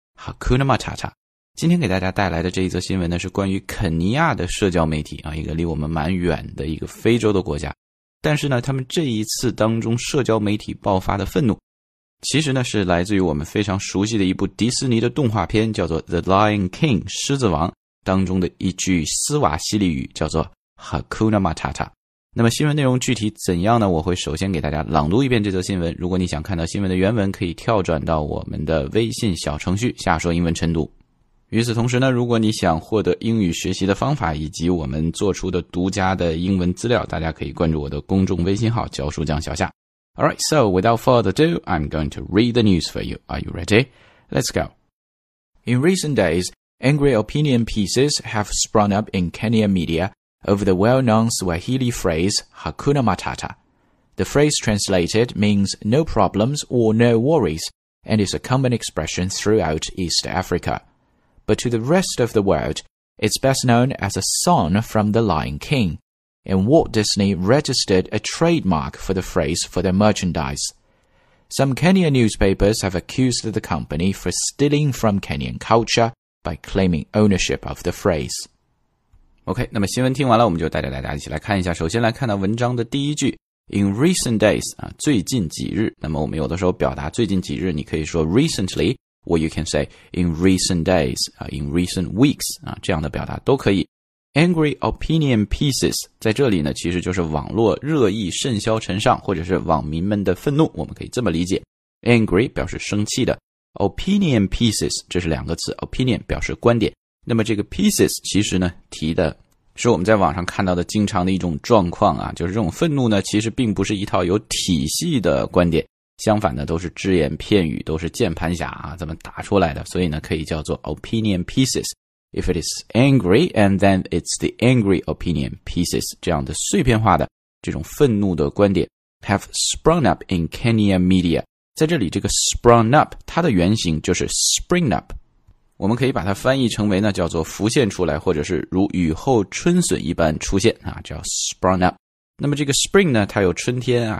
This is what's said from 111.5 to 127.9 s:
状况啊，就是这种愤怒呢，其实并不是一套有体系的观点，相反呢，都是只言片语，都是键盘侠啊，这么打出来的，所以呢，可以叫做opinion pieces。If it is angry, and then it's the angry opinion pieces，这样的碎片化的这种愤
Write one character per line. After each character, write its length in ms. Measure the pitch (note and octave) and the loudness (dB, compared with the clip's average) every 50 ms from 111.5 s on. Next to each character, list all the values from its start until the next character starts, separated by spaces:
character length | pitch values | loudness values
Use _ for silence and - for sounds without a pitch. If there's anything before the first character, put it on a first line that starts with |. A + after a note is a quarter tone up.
| D2+ C#2+ | -4 -4
状 260 | - - A#2+ G#2+ F2+ F2 | 0 4 4 4 4 2
况 260 | - - G#2 F#2+ C#2+ G#1 | 0 0 2 2 2 0
啊， 160 | G1+ - - | -4 -8 -6
就 120 | - - G2 | -6 -4 -4
是 60 | F#2+ | -2
这 60 | A2+ | -2
种 120 | G#2 E2 | -2 -2
愤 220 | - - E3+ E3 C#3+ | -2 -2 0 0 0
怒 140 | C3+ B2 A2+ | 2 2 2
呢， 140 | G#2 G2 | 2 0
其 180 | F#2+ - - G#2+ | 0 0 0 0
实 120 | A2 A2+ | 0 -2
并 200 | - - B2+ A2 | -2 -2 0 0
不 120 | F#2+ F#2+ G2 | 0 0 0
是 120 | - G#2+ | -2 -2
一 80 | F#2 G2+ | -4 -4
套 200 | - - F#2+ F2+ | -2 0 0 2
有 140 | F2 F#2+ G#2+ - - | 2 2 0 0 -2
体 380 | - - - - F2 C2 C#2 D#2 | -6 -4 0 0 0 2 0 0
系 340 | - - D#3 F3 D#3 A#2 | -2 -2 -2 -2 0 0
的 240 | F2+ E2+ C#2+ B1 G#1 | 2 2 2 0 0
观 240 | - - F2+ F2 E2+ | 0 2 2 2 4
点， 160 | D#2+ D2+ - - _ _ _ _ _ - | 2 0 -2 -4 _ _ _ _ _ -4
相 240 | - G#2+ G#2 G#2 | 0 0 0 2
反 140 | - E2 B1+ | 0 -2 -2
呢， 100 | C2+ C#2+ | -4 -4
都 100 | D2+ E2 | -4 -4
是 140 | E2 F2+ E2 - | -4 -6 -8 -8
只 200 | - - G2 F#2 | -6 -2 0 2
言 180 | E2+ D2 C2+ D#2 - | 2 2 0 -2 -4
片 320 | - - G#2+ G2 E2+ D2+ | -2 0 2 2 2 0
语， 140 | G#1+ - - | -4 -6 -6
都 160 | - D#2+ D#2 | -6 -6 -4
是 100 | E2+ D#2+ | -4 -6
键 240 | - - A#2 F#2 D#2+ | -4 -2 -2 -2 -2
盘 200 | - E2 E2 F2 | -4 -4 -4 -4
侠 140 | E2 D2+ B1+ | -4 -6 -8
啊， 260 | - - - D2 D#2 E2+ | -10 -10 -12 -12 -12 -10
这 80 | E2+ | -10
么 100 | D2+ D#2+ - | -10 -10 -12
打 220 | - - - - - | -14 -16 -14 -12 -6
出 160 | - G2+ G2 | -2 0 2
来 160 | F2 D#2 C#2+ | 2 2 0
的， 100 | - - | -4 -10
所 160 | - - F2+ | -6 -2 -2
以 60 | F2+ E2 | 0 0
呢， 120 | D2+ D2+ | -2 -4
可 140 | - - E2 | -6 -4 -4
以 100 | D#2+ D#2 | -4 -4
叫 200 | - E2 D#2 D2 | -4 -6 -6 -4
做 180 | - D#2 - | -4 -6 -6
opinion 640 | - - D2+ - - - - A2 A2 G#2 F#2+ F2 F2 | -6 -8 -10 -10 -8 -4 -4 -2 0 0 0 -2 -2
pieces。 400 | - - C3+ C3 - - - - - - _ _ _ _ _ _ _ - | -2 0 0 0 2 0 -2 -4 -6 -8 _ _ _ _ _ _ _ -8
If 160 | - - F#2 | -4 -2 0
it 60 | F2 E2 | 0 -2
is 260 | D2 - - - - - - | -2 -6 -8 -10 -8 -4 0
angry, 560 | A2 C3 C#3 C3+ B2 F#2 F2 F#2+ C3 F3+ F3+ | 2 4 4 4 4 4 4 4 4 4 2
and 260 | - A2 G2+ G2 G2 F2+ | 2 2 2 4 4 4
then 280 | G2+ G2 F#2+ F#2+ - - | 4 4 4 2 0 -2
it's 300 | F#2 E2+ - - - - | -2 -4 -2 -4 -4 -4
the 160 | - - - - | -4 -4 -2 0
angry 460 | G#2 B2+ B2+ B2 G2+ G2 F#2 - - | 2 4 4 4 4 4 2 2 0
opinion 480 | - D2 - - F2+ D#2+ D2 C2+ - - - - | -2 -6 -4 -4 -4 -2 -2 -4 -6 -8 -12 -12
pieces， 360 | - - E2+ F2 - - A1 - - - - | -6 -4 -2 -2 -2 -2 -4 -4 -6 -8 -8
这 120 | - F2+ | -4 -2
样 120 | E2 D2 C2 | -2 -2 -2
的 80 | - - | -4 -6
碎 260 | - - - - G3+ | -6 -4 -2 0 2
片 180 | C3+ B2+ A#2 G#2+ | 2 2 2 4
化 160 | A2 G#2 F2 | 4 4 4
的 140 | - - - _ _ _ _ _ _ | 4 2 -2 _ _ _ _ _ _
这 100 | - - | -8 -6
种 120 | - - - | -6 -6 -6
愤 360 | - | -6